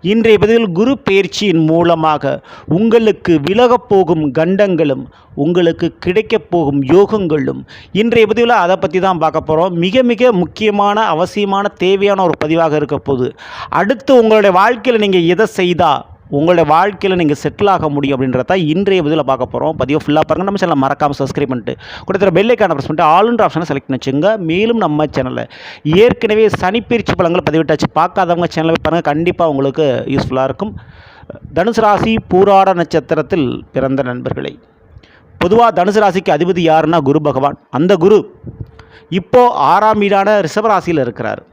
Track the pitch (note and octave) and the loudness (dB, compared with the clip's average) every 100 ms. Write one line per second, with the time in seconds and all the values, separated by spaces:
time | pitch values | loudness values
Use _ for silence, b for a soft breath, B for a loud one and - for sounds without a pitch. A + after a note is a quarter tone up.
0 | E3+ A3+ A3+ G#3 G#3 A#3 A3 E3 A#3 C#4 | 0 2 4 4 4 2 2 0 0 0
1 | - G3 F3+ - G#3 E3 D#3 E3 E3+ E3 | 0 0 0 -2 0 2 2 2 2 2
2 | D#3+ D3+ C#3 C3+ B B - E3 A3+ A3+ | 0 0 -2 -6 B B -4 0 2 2
3 | A3 - - D#3+ C#3+ G3+ B3 A#3+ - G3 | 2 -2 0 0 0 2 2 2 2 0
4 | E3 E3+ D3+ C3 E3 G3 G3+ E3 D3+ C3+ | 2 0 -2 -2 -2 0 0 2 0 -2
5 | C#3 b b - D3 F3 E3 E3 E3+ - | -8 b b -4 0 2 0 0 -4 -4
6 | - F#3 A3 A3 - F3 D#3+ C#3+ C3+ F3 | -2 -2 -2 -4 -2 -2 0 -2 2 4
7 | G3+ G#3+ F3+ D#3 C3+ C3 C3+ B B F#3 | 4 0 -2 -2 -4 -8 -14 B B -2
8 | A#3 A#3 G#3+ A3 A#3 A#3 F3 F#3 F3+ F#3 | 0 2 2 2 2 2 2 0 -2 -2
9 | F#3+ F3 D#3 D#3 D3 D#3 F#3 F3 F3+ A#3+ | -2 0 0 -2 -2 -2 0 -2 0 2
10 | B3 A3 B3 G3 F3 - G#3+ G#3 G3+ G#3 | 0 2 2 2 -2 -2 -2 0 0 0
11 | G#3+ D#3+ F3+ - G3+ G3 G3+ - F3+ G3 | -2 -2 -2 -2 -2 -2 -4 -2 0 0
12 | G3+ G3 F3+ D3 D#3 E3 E3 D3+ D3 C#3+ | 0 2 0 -2 -2 0 0 0 -2 -6
13 | - C3+ B2+ - B B B D3 G3+ B3 | -4 -4 -4 -6 B B B -2 -2 -2
14 | - C4 A3 G#3+ G3+ F3+ G#3+ B3 B3+ A3+ | 4 4 6 4 4 4 2 0 0 0
15 | G#3 F#3 E3 F3 A3 - F3+ E3 E3+ C3 | 2 2 2 2 0 0 -2 0 0 0
16 | - - - C#3+ D#3+ F3 D3+ D#3 G3 F#3+ | -4 -20 -6 -2 2 2 4 2 2 -2
17 | G3 F#3 D#3+ D3 D3+ - G3+ F3+ D#3 C#3+ | -4 0 0 -2 -4 -2 0 0 -2 -2
18 | C#3 C3+ C3 B2 B2+ F#3+ D#3 D#3+ G3 F#3+ | -2 -2 -2 -2 -2 -2 2 0 2 0
19 | D3 D#3+ C3+ C3 B2+ B2 D3 D#3 B2+ D3+ | 0 0 0 -2 -4 -4 -4 -4 -2 -2
20 | D3 D3+ D3+ D#3 G3 G3 F3+ D3 C3+ C#3+ | 0 0 0 -2 -2 -2 0 0 0 0
21 | D3 C#3 C3+ - C#3 B2+ G#2 B2+ B B | -4 -2 -4 -4 -4 -4 -6 -12 B B
22 | - F#3+ G3 E3+ A3 A#3 G3+ D3 - D#3 | -8 -2 2 2 0 0 0 -2 -4 0
23 | D#3+ E3+ A3 A#3 F#3 D#3 E3+ C#3 - C3 | 2 4 2 2 0 -2 -4 -6 -4 -6
24 | - C3+ F3+ A3 E3 E3+ A3+ A3+ F3+ D3+ | -4 0 0 -2 -2 0 0 0 0 -2
25 | D3+ C#3+ B2+ B2 A#2+ B B B D3 E3+ | -2 -2 -6 -6 -10 B B B 0 4
26 | A#3+ - A3+ G#3+ G#3+ - F#3 A3 - A#3 | 4 2 -2 2 2 0 -2 -4 -2 -4
27 | - F3 F3 F3 D#3 D#3 D#3 D#3 - D3+ | -2 -2 0 0 -2 -2 0 -2 -2 -2
28 | F3 G3 F3+ F3 E3+ - D#3+ E3 D#3 E3 | -2 -2 -2 0 -2 -2 -2 -2 -2 -2
29 | D#3+ D3 E3+ - E3 C#3 C#3 C3+ D3+ A#2+ | -2 -2 -2 0 -2 0 -2 0 -2 -2
30 | A#2+ C3+ - C3 C3+ C3 G#3 - B B | -4 -4 -4 -2 -4 -4 -8 -10 B B
31 | B B - - - D3 G3 A#3 G#3+ G3 | B B -20 -20 -8 -4 -2 0 2 2
32 | A3 A3 - F#3 G3 F#3+ F#3+ F3+ E3 D#3+ | 0 -2 0 2 4 4 4 0 -2 -4
33 | B2+ D#3 C#3+ F#3 B2+ A#2+ - C3 C3 C3+ | -2 -4 -2 -2 -2 -6 -8 -4 -2 -2
34 | B2+ B2 B2+ - C3+ - _ _ _ - | -4 -6 -6 -6 -8 -12 _ _ _ -20
35 | b b _ - F3 A3 A#3 F3+ F3+ G#3 | b b _ -6 2 4 4 2 0 2
36 | G#3 F3+ F#3 D3+ F3 F3+ E3 D#3 D#3 E3+ | 2 0 -2 0 0 0 2 2 2 0
37 | C#3 D3+ D3 C3 C#3 - _ C3 F3+ G3 | 2 0 0 -2 -2 -4 _ -2 2 2
38 | F#3 G#3+ - - - - - - B B | 4 4 2 -14 -20 -16 -18 -18 B B
39 | B F3+ - B3 B3 - C#3 F3+ G#3+ G#3+ | B -8 0 2 2 2 2 2 2 2
40 | G3+ G3 G3 G#3 E3 - A3 F#3+ E3+ D#3 | 2 2 2 0 0 -2 0 -2 -2 -2
41 | B2 A2 A2 G#2 - | -4 -6 -8 -8 -12